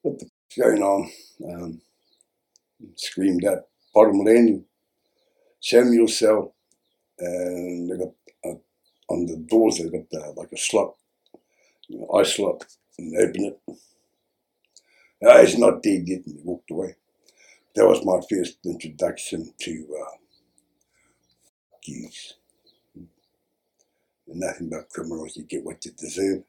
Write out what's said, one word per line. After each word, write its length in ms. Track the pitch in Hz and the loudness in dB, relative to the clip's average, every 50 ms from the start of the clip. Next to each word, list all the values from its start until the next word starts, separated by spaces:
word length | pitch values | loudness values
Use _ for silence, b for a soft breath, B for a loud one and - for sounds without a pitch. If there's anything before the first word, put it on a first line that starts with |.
"What 160 | - 147 139 - | -4 -6 -6 -6
the 80 | - | -16
f-, 320 | - _ _ _ _ - 120 | -20 _ _ _ _ -4 0
going 240 | 120 120 113 104 | 2 2 2 2
on?" 280 | 98 98 98 98 - B B B B B B B - | 2 0 0 0 -2 B B B B B B B -16
Um, 360 | 82 87 87 90 82 80 80 _ _ _ _ _ _ _ _ _ _ _ _ _ _ _ _ _ _ _ _ - - _ | -14 -14 -12 -12 -14 -14 -16 _ _ _ _ _ _ _ _ _ _ _ _ _ _ _ _ _ _ _ _ -20 -20 _
screamed 480 | - - - - 92 95 98 90 85 87 | -14 -14 -10 -6 -2 0 0 0 0 0
out, 240 | 101 - - - _ _ _ _ _ _ | -2 -2 -2 -8 _ _ _ _ _ _
"Bottom 300 | 107 110 107 98 98 101 | 6 6 6 4 2 4
landing, 400 | 110 113 120 120 113 - - - _ _ _ _ _ _ _ _ _ _ _ _ _ _ _ _ _ _ _ | 6 6 6 6 4 2 0 -6 _ _ _ _ _ _ _ _ _ _ _ _ _ _ _ _ _ _ _
Samuel 480 | - - - 117 127 123 120 117 117 107 | -6 4 4 4 6 6 4 4 4 2
cell." 460 | - - 113 107 107 104 90 - _ _ _ _ _ _ _ _ _ _ _ _ _ - | 2 0 2 2 2 2 -2 -6 _ _ _ _ _ _ _ _ _ _ _ _ _ -10
And 720 | 90 87 90 90 90 90 90 87 87 90 90 87 87 87 | -8 -6 -6 -4 -6 -6 -6 -8 -8 -8 -8 -8 -8 -8
they 60 | 92 | -8
got, 180 | 90 92 90 _ _ _ - _ _ - | -8 -8 -10 _ _ _ -20 _ _ -14
uh, 140 | 90 85 - _ _ _ _ _ _ _ _ _ - | -14 -14 -14 _ _ _ _ _ _ _ _ _ -8
on 180 | - 87 87 | -6 -6 -4
the 100 | 82 80 | -6 -8
doors, 420 | 80 80 - 110 113 113 110 - 87 | -12 -6 2 4 4 4 4 2 0
they 100 | 82 82 | -6 -8
got, 240 | 82 87 85 _ - | -8 -10 -10 _ -12
uh, 180 | 78 73 73 | -12 -12 -12
like 200 | - - 78 - | -14 -16 -16 -14
a 60 | - - | -10 -8
slot, 380 | - - - 101 98 - - _ _ _ _ _ _ _ - _ _ _ _ _ _ _ _ _ - | -6 0 0 0 0 0 -6 _ _ _ _ _ _ _ -20 _ _ _ _ _ _ _ _ _ -20
you 140 | _ - - | _ -16 -16
know, 100 | - - - | -8 -2 0
eye 100 | 95 - | 0 2
slot, 400 | - - - 101 90 - - - _ - _ _ _ _ - | 0 0 -2 -2 -2 -4 -6 -10 _ -20 _ _ _ _ -16
and 140 | 87 80 | -14 -6
they 60 | 80 90 | 0 0
open 260 | 101 - - 95 101 | 0 0 0 -4 -6
it. 160 | 101 101 _ _ - - _ _ _ _ _ _ _ _ _ _ _ _ _ _ _ _ _ _ _ _ b b b b b b b b b - | -6 -6 _ _ -20 -20 _ _ _ _ _ _ _ _ _ _ _ _ _ _ _ _ _ _ _ _ b b b b b b b b b 6
"Ah, 140 | 120 123 - | 8 10 10
he's 180 | - - - 117 | 10 8 6 4
not 240 | 117 107 - - | 4 4 2 2
dead 240 | - 107 98 90 85 | 0 0 0 0 -2
yet," 200 | 87 92 90 - | -6 -8 -8 -8
and 120 | - 73 73 | -16 -20 -14
they 40 | |
walked 280 | 76 87 90 82 _ _ | -10 -10 -10 -10 _ _
away. 260 | 80 82 95 - - _ _ _ _ _ b b b b b b b b b _ _ | -10 -8 -8 -10 -12 _ _ _ _ _ b b b b b b b b b _ _
That 120 | 107 104 | 4 6
was 180 | 98 95 95 - | 6 6 4 2
my 160 | 101 92 90 - - | 0 -2 -2 -2 -2
first 300 | 107 92 87 - - _ - | -4 -4 -4 -6 -8 _ -10
introduction 920 | 90 82 - - 80 76 76 - 85 80 - - - - 82 82 - _ - | -8 -8 -8 -12 -16 -6 -6 -6 -6 -4 -8 -12 -10 -10 -10 -12 -14 _ -14
to, 380 | - 90 80 80 78 73 76 76 | -12 -12 -10 -12 -12 -12 -12 -12
uh, 140 | 73 - - _ _ _ _ _ _ _ _ _ _ _ _ _ _ _ _ _ _ _ _ _ _ _ _ _ _ _ _ _ _ _ _ _ - | -12 -14 -18 _ _ _ _ _ _ _ _ _ _ _ _ _ _ _ _ _ _ _ _ _ _ _ _ _ _ _ _ _ _ _ _ _ -20
yous. 500 | - 71 60 58 - - - - - - _ _ _ _ _ _ _ _ _ _ _ _ - 175 170 _ _ _ _ _ _ _ _ _ _ _ _ _ _ _ _ _ _ _ _ _ _ _ | -18 -16 -16 -16 -18 -18 -20 -20 -20 -20 _ _ _ _ _ _ _ _ _ _ _ _ -20 -20 _ _ _ _ _ _ _ _ _ _ _ _ _ _ _ _ _ _ _ _ _ _ _ _
Nothing 440 | - - 87 95 - - - 85 80 | -16 -12 -8 -8 -8 -8 -10 -12 -12
but 180 | 78 - - _ | -12 -14 -14 _
criminals, 480 | - - 82 82 82 80 76 - - | -14 -12 -12 -10 -12 -12 -12 -14 -16
you 80 | - - | -20 -16
get 200 | _ - - - | _ -12 -12 -12
what 200 | - - _ - | -12 -16 _ -18
you 80 | 82 | -20
deserve. 520 | _ - 78 78 78 90 98 98 95 92 - | _ -16 -16 -12 -6 -4 -4 -4 -4 -6 -8